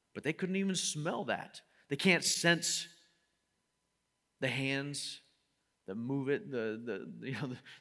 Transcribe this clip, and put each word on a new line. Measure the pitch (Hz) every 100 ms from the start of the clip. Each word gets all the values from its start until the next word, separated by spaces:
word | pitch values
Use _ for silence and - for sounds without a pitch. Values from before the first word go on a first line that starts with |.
| _
but | -
they | 131
couldn't | 123 185 190
even | 196 180
smell | - 151 156 233 135
that. | 90 - - - _ -
They | 143
can't | 190 170
sense | - - 170 170 - - - - - _ _ _ _ _ _ _ _ _ _ _ _ _
the | 131
hands | 123 135 139 143 139 - - - _ _ _ _ _ -
that | 104
move | 120 139 131
it, | 143 -
the, | 123 110 113 120 98 - -
the, | 127
<laughs> |
you |
know, | 113 127
the, | 127 - -